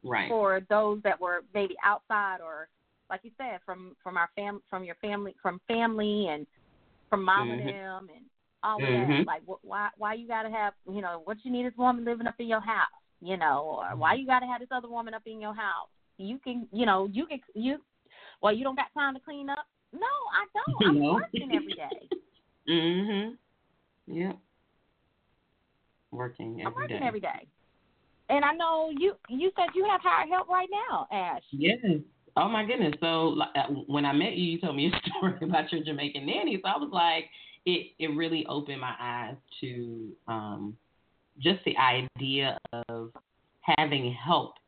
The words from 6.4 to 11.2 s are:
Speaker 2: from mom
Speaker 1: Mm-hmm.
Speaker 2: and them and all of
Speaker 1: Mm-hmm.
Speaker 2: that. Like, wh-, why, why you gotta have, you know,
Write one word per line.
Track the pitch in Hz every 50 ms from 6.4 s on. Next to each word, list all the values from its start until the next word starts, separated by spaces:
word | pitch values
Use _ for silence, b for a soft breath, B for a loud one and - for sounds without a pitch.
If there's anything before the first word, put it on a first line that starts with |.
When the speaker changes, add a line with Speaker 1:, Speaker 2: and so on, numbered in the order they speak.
| 151 - _ _ _ _ _ _ _ _ _ _ _ _
Speaker 2:
from | - 202 190
mom | 185 190 196 208 -
Speaker 1:
Mm-hmm. | 175 - - -
Speaker 2:
and | 202
them | 196 190 190 185 185 196 185 151
and | - 269 - _ _ _ _ _ _ -
all | - 214 214 135
of | 135
Speaker 1:
Mm-hmm. | 127 120 123 135 147
Speaker 2:
that. | 139 -
Like, | - 160 156 -
wh-, | - - - _
why, | - 196 202 208 208 -
why | - 214 208 220
you | 233 233
gotta | 233 233 220 220 220
have, | 214 220 208 202 196 _ _ 180 190
you | 208
know, | 196 175 175 170